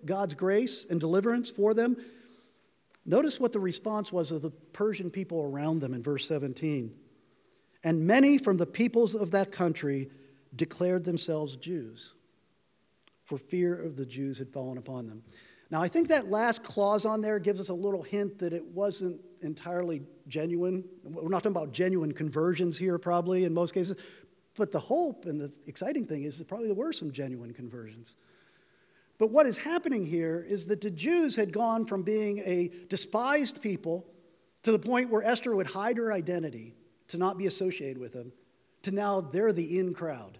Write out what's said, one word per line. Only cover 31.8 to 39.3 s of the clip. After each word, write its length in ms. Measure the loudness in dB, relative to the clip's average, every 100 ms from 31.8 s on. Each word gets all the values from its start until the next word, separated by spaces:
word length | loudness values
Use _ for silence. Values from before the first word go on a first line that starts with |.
| 0
from 180 | -2
being 360 | 0 0 0 -2
a 300 | 0 0 0 -4 -6
despised 760 | -4 -2 0 2 2 2 -2
people 460 | -4 -4 -4 -4 -6 -20 _ _ _ _
to 80 | 2
the 80 | 2
point 300 | 4 0 2
where 140 | 2
Esther 320 | 4 2 2 0
would 120 | 0
hide 300 | -2 -2 0
her 160 | 0
identity 640 | 0 0 -2 -4 -8 -14 -20 -20 _ -10
to 100 | -2
not 200 | 0 0
be 100 | -2
associated 500 | 0 -2 -2 -6 -8
with 160 | -10
them, 200 | -12 -14 -18 _ _ _ _
to 80 | -4
now 280 | 0 2 0
they're 340 | 0